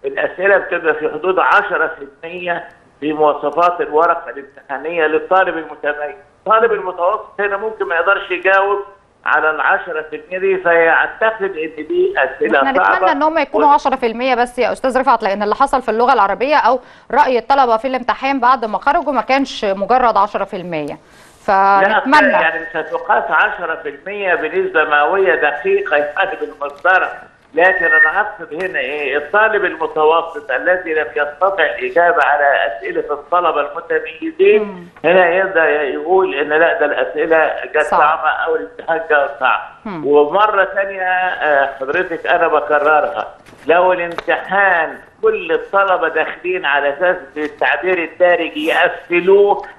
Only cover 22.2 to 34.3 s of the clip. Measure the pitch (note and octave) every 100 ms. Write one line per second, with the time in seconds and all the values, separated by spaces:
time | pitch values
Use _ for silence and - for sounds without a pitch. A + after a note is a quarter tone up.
22.2 | G3 D#3 D#3+ E3 E3 E3 D3+ E3 E3+ A3+
23.2 | F#3 D#3+ G#3 F#3+ E3+ D#3 D3+ C#3+ - G3+
24.2 | G3 E3+ D#3 F3 F#3 D#3+ D#3 D3 D3+ F#3+
25.2 | F#3+ D#3+ D3+ - G3 G3 G3 D3 D3 -
26.2 | F#3+ D#3 D3 - C#3+ C#3 F3 F#3 D3 -
27.2 | - _ _ D#3 F3+ - - A3+ D#3 F3+
28.2 | G#3+ - D#3 D3+ F#3 D#3+ B2+ D3 C#3+ C#3+
29.2 | D3 G#3 A3 G#3 F3+ D#3+ D#3 D#3 D#3 E3
30.2 | D#3+ D3+ C#3+ C3 D#3 F3+ E3+ D#3 D3 D3+
31.2 | D3 - F#3+ F#3+ D3+ - B2+ E3 F3 E3+
32.2 | C3+ D3 C#3+ B2 F#2+ - - E3+ D3+ C#3+
33.2 | - F3 F3 D3 C#3+ E3 E3+ D#3+ - -
34.2 | D#3+